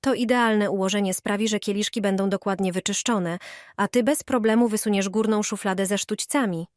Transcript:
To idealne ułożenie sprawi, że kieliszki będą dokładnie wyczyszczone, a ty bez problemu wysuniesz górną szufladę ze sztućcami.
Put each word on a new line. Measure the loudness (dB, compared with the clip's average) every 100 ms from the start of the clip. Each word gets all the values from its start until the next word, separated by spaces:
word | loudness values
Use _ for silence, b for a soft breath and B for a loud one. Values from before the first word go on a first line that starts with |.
To | 0
idealne | 0 2 4 4 4 2
ułożenie | 0 0 0 0
sprawi, | -2 -2 0 0
że | -2
kieliszki | -2 -2 -2 -2
będą | -2 0 0
dokładnie | 0 -2 -2 0
wyczyszczone, | -2 -4 -4 0 0 0 -4 B B B -2
a | 0
ty | 2
bez | 2 0
problemu | 0 0 2 4 4
wysuniesz | 2 0 0 0
górną | 0 0 0
szufladę | 0 -4 -2 0 0
ze | -2
sztućcami. | -2 -6 -2 0 0 -2 -6